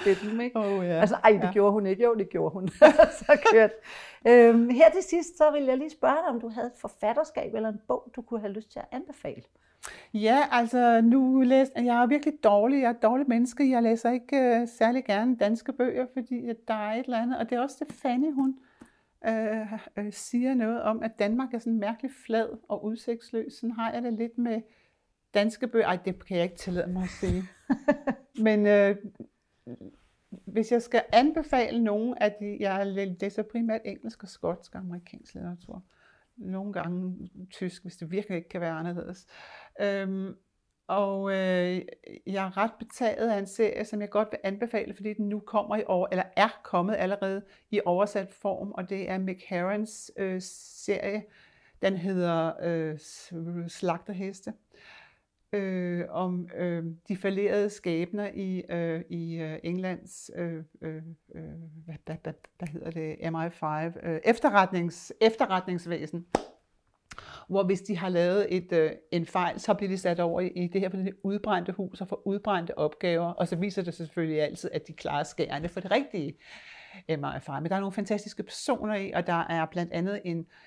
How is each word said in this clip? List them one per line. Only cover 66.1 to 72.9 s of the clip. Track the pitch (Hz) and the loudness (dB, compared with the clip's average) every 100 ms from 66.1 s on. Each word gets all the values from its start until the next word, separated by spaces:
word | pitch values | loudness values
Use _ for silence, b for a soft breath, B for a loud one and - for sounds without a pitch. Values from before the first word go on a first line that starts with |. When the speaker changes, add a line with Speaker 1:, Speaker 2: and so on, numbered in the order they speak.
| 170 175 - - - _ _ _ _ - - B B B | -10 -4 -4 -4 -20 _ _ _ _ -20 -20 B B B
Speaker 2:
hvor | 190 | 0
hvis | 185 190 | 0 -2
de | 190 185 | -4 -6
har | 185 | -2
lavet | 180 175 196 196 180 | 0 2 2 0 -2
et, | 180 | -2
øh, | 170 156 - _ | 0 0 -2 _
en | 175 165 | -4 -2
fejl, | 190 175 190 | -2 -2 -2
så | - | -2
bliver | 196 196 | 0 -2
de | 190 | -2
sat | 185 170 | -2 0
over | 175 170 | 0 -2
i, | 185 | -4
i | 180 175 | -4 -4
det | 196 | -2
her | 190 | -2
fuldstændig | 190 190 - | -4 -6 -6
udbrændte | 196 202 214 185 175 | -4 -4 -2 -2 -2
hus | 185 185 - | -6 -8 -10
og | 185 | -10
får | - - | -8 -4
udbrændte | 196 208 190 175 - | -4 -2 -2 -2 -2
opgaver, | 151 | -4